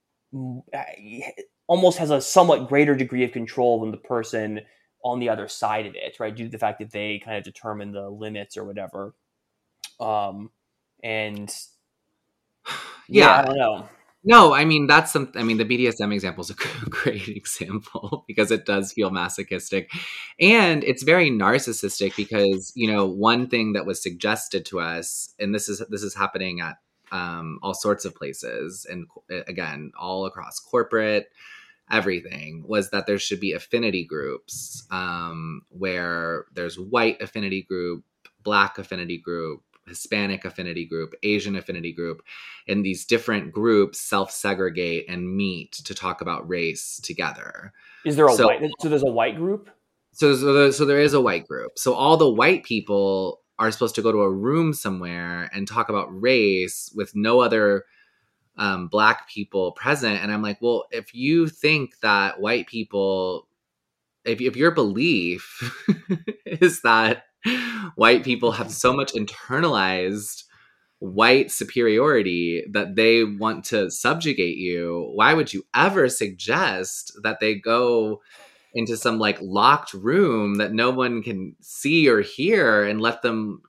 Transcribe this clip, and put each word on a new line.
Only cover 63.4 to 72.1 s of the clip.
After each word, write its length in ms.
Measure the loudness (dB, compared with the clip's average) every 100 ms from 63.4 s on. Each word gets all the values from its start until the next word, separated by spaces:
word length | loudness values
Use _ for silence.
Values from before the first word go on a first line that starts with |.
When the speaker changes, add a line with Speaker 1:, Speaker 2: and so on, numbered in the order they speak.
| -12 _ _ _ _ _ _ _
Speaker 2:
if, 160 | -6 -2
if 160 | -2 2
your 140 | 2
belief 880 | 4 2 2 0 0 -2 -6 -10 -12 -12 -4 -2 -2 -2
<laughs> 320 | -6 -6 -14 -10
is 360 | 2 2 4
that 420 | 2 4 4 0 -6 _ -6 -4 -6 -10 -8
white 300 | 4 6 6
people 280 | 4 0 0
have 180 | -2 -6
so 220 | -2 0
much 220 | 0 -2
internalized 1300 | -4 -6 -10 -6 0 2 2 2 0 -2 -4 -8 -12 -18 _ _ _ _ _
white 520 | -4 2 6 6 4
superiority 1120 | -4 -4 0 2 4 4